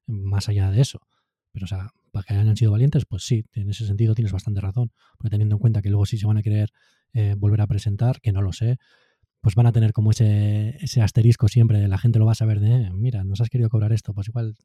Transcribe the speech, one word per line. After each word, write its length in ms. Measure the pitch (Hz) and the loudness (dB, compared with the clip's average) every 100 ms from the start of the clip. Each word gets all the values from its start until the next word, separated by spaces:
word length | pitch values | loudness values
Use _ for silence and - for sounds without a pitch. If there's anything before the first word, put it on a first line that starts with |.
| - | -12
más 420 | 104 98 98 - | -8 -4 -4 -2
allá 220 | 101 95 | 0 0
de 100 | 101 | 2
eso. 180 | 139 - _ _ _ _ _ | 0 -4 _ _ _ _ _
Pero, 120 | 95 | -14
o 20 | 92 | -10
sea, 220 | 92 98 - _ | -10 -10 -18 _
para 140 | 101 | -10
que 100 | - | -4
hayan 220 | 101 107 107 | 0 2 4
sido 160 | 113 | 2
valientes, 320 | 104 139 147 | 4 2 2
pues 200 | 101 95 | -2 -8
sí, 200 | - 117 110 | -2 -4 -2
en 160 | - 101 | -6 -6
ese 160 | 101 107 | -4 -4
sentido 280 | 101 113 | 0 2
tienes 180 | 110 107 | 2 0
bastante 300 | 92 107 101 | -4 -4 -4
razón. 280 | 95 98 120 - _ _ | -4 -2 -4 -6 _ _
Porque 120 | 110 | -4
teniendo 260 | 104 107 104 | 0 0 2
en 40 | |
cuenta 220 | 117 104 | 2 0
que 80 | 98 | 0
luego 160 | 101 101 | 0 0
sí 100 | 110 | -2
se 100 | 107 | 0
van 120 | 107 | 0
a 40 | |
querer, 280 | 104 104 107 - _ _ _ | 0 -2 -2 -6 _ _ _
eh, 220 | 117 101 101 | -2 -2 0
volver 240 | 104 104 | 0 0
a 60 | 104 | 0
presentar, 540 | 101 107 101 123 - | -2 -2 -2 -2 0
que 100 | 113 | -2
no 80 | 98 | -2
lo 120 | 98 | -2
sé, 260 | 85 117 127 _ _ _ _ _ _ | -2 -2 -2 _ _ _ _ _ _
pues 120 | - | 0
van 120 | 98 120 | 2 4
a 60 | |
tener 200 | 113 110 | 4 2
como 180 | 107 107 | 2 0
ese, 680 | 110 107 104 104 104 107 - | 2 2 2 0 0 -4 -6
ese 220 | 135 123 | -4 0
asterisco 460 | 104 - 113 117 107 | 0 4 4 4 2
siempre 320 | 120 113 104 | 4 4 4
de 80 | 101 | 0
la 100 | 95 | 0
gente 200 | 120 110 | 2 2
lo 60 | 110 | 2
va 60 | |
a 20 | |
saber 260 | 113 110 104 | 2 0 0
de, 260 | 107 123 101 | 2 0 0
"Eh, 40 | |
mira, 280 | 92 123 110 | -4 -4 -4
nos 180 | 95 104 | -4 -4
has 80 | 113 | -2
querido 180 | 123 113 | 0 0
cobrar 240 | 110 104 | 0 0
esto, 220 | 110 - | -2 -2
pues 140 | 98 98 | -8 -8
igual, 260 | 117 113 107 | -6 -8 -10